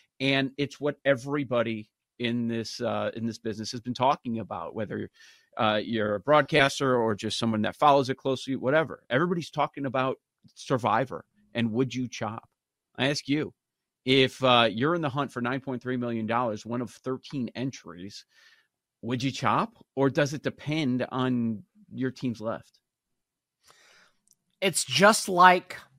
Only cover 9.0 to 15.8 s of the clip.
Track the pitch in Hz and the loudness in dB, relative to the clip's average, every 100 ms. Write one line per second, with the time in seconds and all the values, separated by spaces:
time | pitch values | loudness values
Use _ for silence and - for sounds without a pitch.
9 | - 127 175 175 147 - 147 - 139 131 | -2 0 0 -2 -4 -4 -4 -4 -4 -2
10 | 131 - _ _ _ - - 135 110 107 | -2 -4 _ _ _ -14 -4 0 2 0
11 | 131 82 - _ _ 117 117 110 135 120 | 0 -6 -14 _ _ -2 0 0 -2 -2
12 | 123 - 110 113 - _ _ _ _ - | -8 -6 -8 -8 -14 _ _ _ _ -4
13 | 127 147 - 143 117 - _ _ _ _ | -2 -2 -2 -2 -2 -8 _ _ _ _
14 | - 135 131 - 131 120 117 104 139 175 | 2 4 4 4 4 6 6 2 0 0
15 | 151 131 139 - 120 135 135 123 | -2 -4 -4 -4 -4 -4 -6 -8